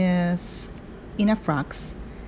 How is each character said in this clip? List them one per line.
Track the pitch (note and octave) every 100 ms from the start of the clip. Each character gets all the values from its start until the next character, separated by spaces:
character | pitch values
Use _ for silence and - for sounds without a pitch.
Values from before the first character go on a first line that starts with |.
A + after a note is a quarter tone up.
| F#3 F3+ F3
is、 | F3 - - - - - - - -
イ | G#3
ナ | G#3+
フ | -
ラ | D3
ッ |
ク | C3+ -
ス。 | - - - -